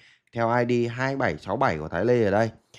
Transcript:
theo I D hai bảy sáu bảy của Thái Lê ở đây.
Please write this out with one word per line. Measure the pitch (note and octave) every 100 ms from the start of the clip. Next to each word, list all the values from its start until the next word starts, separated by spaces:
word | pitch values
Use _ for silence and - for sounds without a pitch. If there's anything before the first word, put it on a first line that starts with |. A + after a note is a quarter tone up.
| - _ _
theo | A#2 A2+ B2 A#2+
I | A#2+ A#2
D |
hai | A#2 C3+ C#3
bảy | A2+ D2+
sáu | F#2+ A2+
bảy | C3 D#2
của | D#2
Thái | E2+ A2+
Lê | A#2+
ở | G2+
đây. | G2+ A2+ - _